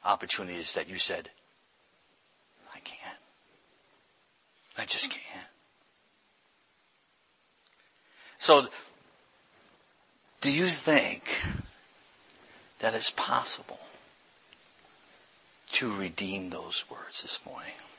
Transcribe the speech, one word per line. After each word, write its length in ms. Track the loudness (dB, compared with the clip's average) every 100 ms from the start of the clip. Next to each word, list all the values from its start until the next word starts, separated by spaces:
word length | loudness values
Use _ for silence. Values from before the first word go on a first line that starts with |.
opportunities 680 | 2 0 0 -6 -6 -6 -4
that 160 | -4 -4
you 100 | -4
said, 320 | -2 -2 -8 -20 _ _ _ _ _ _ _ _ _ _ _ _ -20
"I 60 | -16
can't. 380 | -16 -14 -16 -16 -20 _ _ _ _ _ _ _ _ _ _ _ _ _ -16 -10
I 80 |
just 260 | -2 0 0
can't." 380 | -2 -12 -16 -16 _ _ _ _ _ _ _ _ _ _ _ _ _ _ _ _ _ _ _ _ _ _ _ _ _ _ -20 -20 -2
So, 300 | 10 10 10 -8 -18 -20 -20 -20 _ _ _ -20 -20 -20 _ _ _ _ _ -2
do 100 | 2
you 180 | 4 2
think 760 | 2 6 6 6 -4 -4 -4 -2 -6 -8 -18 -20 -20 -20 -20 -20 -20 -20 -20 -20 -2
that 140 | 0
it's 160 | 2 0
possible 680 | 0 0 0 0 -6 -8 -16 -18 -20 -20 -20 -20 -20 -20 -20 -20 -20 -20 -20 -20 -20 -20 -20 -20 -20 -2
to 220 | 0 0
redeem 560 | -2 -4 -4 -4 -4 -6
those 340 | -10 -6 -6 -6
words 320 | -14 -10 -10
this 160 | -6 -8 -8
morning? 280 | -14 -14 -16 -20